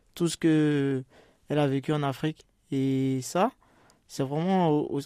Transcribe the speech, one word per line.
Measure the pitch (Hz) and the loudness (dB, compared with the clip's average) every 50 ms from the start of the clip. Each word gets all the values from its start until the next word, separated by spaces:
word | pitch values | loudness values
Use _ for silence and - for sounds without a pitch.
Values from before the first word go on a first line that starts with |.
| _ _ _ | _ _ _
tout | - 170 165 | -4 -2 -2
ce | - - | -2 0
que | - 165 156 156 151 151 147 143 139 139 135 131 135 - _ - - _ _ _ _ - | 2 2 4 4 4 2 2 2 0 0 -2 -4 -6 -8 _ -20 -20 _ _ _ _ -4
elle | 147 151 | 0 0
a | 147 139 | 2 2
vécu | 135 139 131 - | 0 -2 -2 -2
en | 151 151 143 | -2 0 0
Afrique. | 139 127 - - 156 156 - - _ _ _ _ _ | -2 -4 -2 -4 -6 -6 -6 -14 _ _ _ _ _
Et | 139 135 135 135 135 131 135 135 131 131 127 | -4 -2 0 0 0 0 0 0 -2 -4 -6
ça, | - - 175 202 262 - _ _ _ _ _ _ _ _ _ _ _ | -4 0 0 0 0 -2 _ _ _ _ _ _ _ _ _ _ _
c'est | - - 139 | -6 -6 -4
vraiment | 131 143 156 170 190 190 190 175 160 | -4 -2 -2 0 0 2 2 4 4
au-, | 147 151 - - - 143 | 2 2 0 -2 -4 -6
au-, | 139 | -6